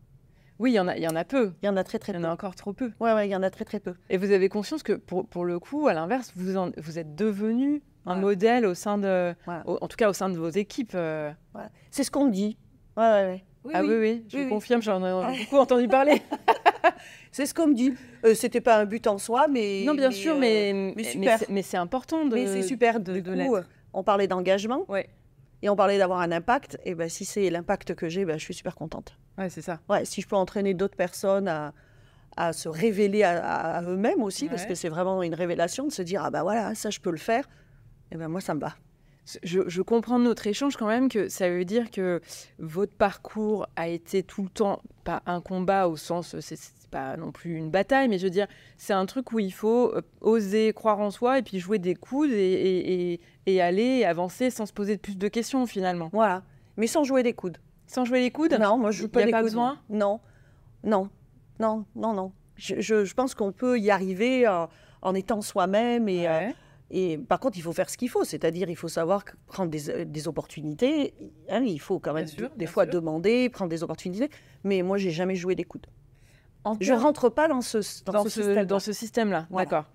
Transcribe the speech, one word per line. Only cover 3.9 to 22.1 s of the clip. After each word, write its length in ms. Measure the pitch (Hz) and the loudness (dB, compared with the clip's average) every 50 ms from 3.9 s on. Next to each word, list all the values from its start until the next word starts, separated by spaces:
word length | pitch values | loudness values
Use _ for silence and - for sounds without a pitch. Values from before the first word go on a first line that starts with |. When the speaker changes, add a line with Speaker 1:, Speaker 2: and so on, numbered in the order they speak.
| 180 - _ - | -12 -12 _ -4
Speaker 1:
Et 80 | 190 185 | -2 0
vous 120 | 196 196 | 2 4
avez 160 | 202 185 190 190 | 4 4 4 2
conscience 320 | - 214 196 - 311 311 | 0 -2 -4 -4 -6 -6
que, 100 | - - | -4 -4
pour, 340 | 190 - - - 175 180 - | -4 -4 -6 -6 -6 -6 -6
pour 180 | - - 175 175 | -6 -6 -6 -4
le 140 | 175 175 175 | -4 -4 -4
coup, 280 | - - 277 302 302 254 | -6 -6 -2 0 2 2
à 60 | 180 | 2
l'inverse, 380 | 156 165 175 240 262 240 - - | 2 0 -2 -2 -2 -4 -6 -10
vous 200 | 175 185 190 190 | -6 -4 -2 -2
en, 140 | 190 185 175 - | -2 -2 -4 -4
vous 220 | - 147 165 151 170 | -8 -10 -10 -10 -10
êtes 160 | 160 151 147 | -10 -8 -4
devenu 680 | 156 214 220 202 196 214 220 226 240 269 285 294 294 - _ _ _ - | -2 0 0 0 0 -2 0 0 2 2 0 0 -2 -4 _ _ _ -6
un 100 | 180 185 | -4 -2
Speaker 2:
Ouais. 40 | 190 | 0
Speaker 1:
modèle 460 | 190 202 208 180 208 226 240 247 226 | 2 2 2 4 4 4 4 4 4
au 80 | 190 175 | 2 0
sein 240 | - - 214 208 208 | 0 -2 -2 -2 0
de, 360 | 196 196 185 180 180 175 170 - - | 0 2 2 2 0 0 -4 -6 -10
Speaker 2:
Voilà. 160 | 175 175 160 - | -10 -10 -8 -6
Speaker 1:
au, 120 | - 175 - | -4 -4 -4
en 80 | - 165 | -6 -6
tout 80 | - | -2
cas 140 | - 233 208 | 2 2 2
au 20 | |
sein 160 | 180 - 196 190 | 2 0 -2 -2
de 80 | 180 | -2
vos 140 | 165 165 170 | -2 -4 -2
équipes, 420 | 151 202 208 - - - 247 - - | -2 -2 -4 -4 -4 -8 -8 -6 -4
euh. 380 | 180 170 160 156 156 151 147 151 - _ _ - | -4 -4 -4 -4 -4 -6 -8 -10 -12 _ _ -18
Speaker 2:
Voilà. 160 | 208 220 220 - _ _ - | -16 -16 -16 -18 _ _ -6
C'est 140 | - - 262 | -4 -4 -2
ce 60 | - | -2
qu'on 160 | - 285 285 | 0 2 2
me 60 | 269 | 2
dit. 260 | 196 185 208 214 220 - _ _ _ _ _ _ - | 2 2 0 -2 -4 -8 _ _ _ _ _ _ 0
Ouais, 80 | 214 226 | 2 4
ouais, 220 | 226 214 202 196 185 185 190 - _ _ _ - | 6 6 4 2 0 -4 -8 -12 _ _ _ -8
ouais. 80 | 254 | -4
Speaker 1:
Ah 100 | 311 180 | -2 0
oui, 120 | 196 202 220 226 | 2 2 2 2
oui, 260 | 220 214 233 233 226 208 | 2 2 0 -2 -6 -8
je 80 | - 277 | -6 -4
Speaker 2:
Oui, 40 | 277 | -2
oui. 40 | 254 | -2
Speaker 1:
confirme, 320 | 214 214 - - 240 233 | -2 -2 0 0 0 2
j'en 180 | 214 214 190 185 185 | 2 0 0 0 0
ai 80 | 185 | -2
Speaker 2:
Ouais. 260 | 185 185 180 247 262 254 214 | -2 -2 -2 -2 -4 -6 -4
Speaker 1:
beaucoup 120 | - 277 285 | 4 6 6
entendu 280 | 247 254 254 240 247 233 | 6 8 6 4 4 6
parler. 320 | 262 269 277 294 285 233 | 6 6 8 6 6 4
<laughs> 1120 | - - 294 - - - - - - 339 - - - 330 - - - - - - - - | 2 -2 -10 -2 2 2 2 4 4 4 4 6 4 2 2 0 -4 -20 -20 -20 -20 -10
Speaker 2:
C'est 140 | - - 285 | -6 -4 -4
ce 80 | 294 - | -2 0
qu'on 140 | 339 330 302 | 2 4 4
me 60 | 294 | 4
dit. 200 | 220 254 277 254 - - - - - - | 4 4 2 0 -2 -6 -18 -4 4 6
Euh, 100 | 226 220 | 6 6
c'était 260 | - - 233 - 240 | 6 4 0 0 2
pas 180 | 240 247 226 214 | 4 6 6 6
un 40 | 208 | 4
but 200 | 196 220 233 - | 2 -2 0 0
en 100 | 226 202 196 | 0 0 0
soi, 280 | - - 226 254 302 311 | -2 0 2 4 4 4
mais 360 | 277 240 214 202 196 190 220 | 4 2 0 0 0 0 0
Speaker 1:
Non, 80 | 285 302 | 0 2
bien 140 | 277 269 262 | 4 2 2
Speaker 2:
mais, 60 | 233 | 2
Speaker 1:
sûr, 200 | 196 - 320 311 | 0 0 0 2
Speaker 2:
euh, 40 | 285 | 4
Speaker 1:
mais, 320 | 262 226 220 214 208 202 196 | 4 4 4 4 2 2 0
Speaker 2:
mais 200 | 196 196 190 - | -2 -2 -4 -4
Speaker 1:
mais 80 | 214 226 | -6 -6
Speaker 2:
super. 340 | - - 185 196 240 220 220 | -4 -2 2 4 4 4 4
Speaker 1:
c'est, 100 | 220 - | 2 0
mais 140 | 196 202 | -2 -2
c'est 140 | 180 - - | -2 -2 -2
important 480 | 185 175 175 - 254 - - | -4 -2 -2 -4 -6 -4 -4